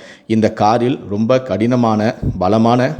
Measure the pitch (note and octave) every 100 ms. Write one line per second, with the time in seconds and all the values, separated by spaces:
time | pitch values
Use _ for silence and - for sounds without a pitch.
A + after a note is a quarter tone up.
0 | - - - A2 G#2+ - G#2+ A#2+ A#2+ D3
1 | F#2+ G2+ A2+ C3 B2+ G2 A#2 B2 A2+ G#2+
2 | G#2+ - - F#2 F2+ A2 A2+ B2 C3+